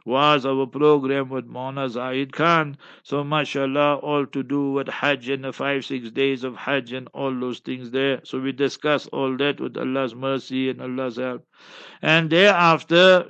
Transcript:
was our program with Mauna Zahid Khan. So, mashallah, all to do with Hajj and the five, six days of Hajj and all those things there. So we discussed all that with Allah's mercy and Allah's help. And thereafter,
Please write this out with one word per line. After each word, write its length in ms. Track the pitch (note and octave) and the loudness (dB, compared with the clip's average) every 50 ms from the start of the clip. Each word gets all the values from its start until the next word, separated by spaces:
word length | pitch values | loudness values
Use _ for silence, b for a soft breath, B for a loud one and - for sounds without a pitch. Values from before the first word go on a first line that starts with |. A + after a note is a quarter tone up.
| B | B
was 400 | - B2 C3+ D3 D3 D3+ C#3+ A#2+ | -2 0 2 4 4 4 2 2
our 200 | C3+ C3+ C3+ C3+ | 0 0 0 -2
program 600 | B2+ - C#3 D3 D3+ D3+ D3 C3+ C3 C#3 C#3 C3+ C3 | -2 0 2 4 6 6 4 2 0 -2 -2 -4 -4
with 180 | C3 C3 A#2+ | -6 -8 -8
Mauna 420 | A#2+ A#2 B2 B2+ C3+ C3+ C#3 C3+ C3 | -10 -12 -10 -10 -8 -6 -6 -6 -4
Zahid 420 | A2 A#2+ B2 C3 C3 C3+ C#3 C#3 - | -4 -6 -6 -4 -4 -4 -6 -6 -4
Khan. 460 | - D3+ E3+ E3+ E3 D#3 C#3+ C#3+ B B B B B B | 0 2 2 2 2 0 -2 -6 B B B B B B
So, 200 | - C3+ C#3+ C#3+ | -6 -4 -4 -2
mashallah, 720 | C#3+ D3+ D3+ C#3+ - - C#3 C#3 C3+ C3+ D3 D3 D3 C#3+ | -2 -2 -2 -2 -2 -2 -2 -2 0 0 2 2 2 0
all 280 | C#3 - D3+ D3 D3 C#3 | 0 -2 -2 -2 -2 -2
to 160 | C3 - C#3 C3 | -2 -4 -6 -4
do 300 | B2 C#3 C#3+ C#3+ C#3 C3+ | -2 -2 -2 -2 0 -2
with 160 | C#3 C3+ C3+ | -4 -4 -6
Hajj 400 | - - - C#3+ C#3+ B2+ A#2+ B2 | -6 -2 0 0 0 0 -2 -6
and 160 | C#3 C3+ C3+ | -6 -6 -6
the 80 | C3+ B2+ | -10 -8
five, 320 | - C3+ C#3 C#3 C#3 A#2+ | -4 -4 -2 -2 -4 -4
six 260 | - C#3 B2+ A#2+ A2+ | -6 -8 -8 -8 -6
days 340 | A#2 C3 C3+ C#3 C3+ B2 B2 | -2 0 0 0 0 -2 -6
of 120 | C3 A#2+ | -10 -10
Hajj 360 | G2+ - - C#3+ C#3 B2+ A#2 B2 | -8 -4 -2 -2 -2 -4 -6 -10
and 160 | C3 B2+ B2 _ | -12 -12 -12 _
all 260 | C#3+ C#3 C3+ C3 B2 | -6 -4 -4 -4 -4
those 200 | B2 B2+ A#2+ - | -4 -6 -6 -8
things 320 | _ C3+ C3 B2+ B2+ A#2 | _ -10 -10 -8 -10 -6
there. 300 | A#2+ C3+ C3+ C#3 C3+ A#2+ - | -2 -2 0 0 -2 -4 -6
So 160 | - - C3 | -8 -8 -6
we 120 | C3 C3+ C3 | -4 -4 -2
discussed 560 | B2 C#3+ C3+ - - - D3+ D3 C3+ - - - | -2 -2 -2 -2 -2 -2 0 0 0 -2 -6 -6
all 240 | C#3 C3+ C3 C3 | -4 -2 -2 -2
that 240 | B2+ C#3 D3 C#3+ - | -2 -2 -2 -2 -4
with 160 | C3 C3 A2+ | -8 -8 -6
Allah's 380 | - B2+ C3 C3 C3+ C3+ B2 A2+ | -6 -4 -4 -2 -2 -4 -4 -6
mercy 560 | B2 C3 C3+ C3+ C3 - - C3 C3 C3 C3 | -6 -6 -4 -4 -4 -6 -6 -4 -2 -2 -2
and 100 | B2 B2 | -4 -6
Allah's 360 | B2+ B2+ B2+ C3 C3 B2+ A2+ | -8 -8 -6 -6 -6 -6 -6
help. 300 | B2 B2+ B2+ B2 B2 - _ B B B B B B B B B B | -6 -6 -6 -8 -10 -14 _ B B B B B B B B B B
And 300 | - D3+ D#3 E3 E3 D#3 | 2 2 4 4 4 4
thereafter, 960 | D#3+ E3+ G3 G#3 G3 F3 F3 E3 E3 C#3+ - - E3 E3+ F3+ F#3 F#3 F3+ F3 | 4 6 6 6 6 6 6 6 4 4 2 4 6 8 10 10 8 8 4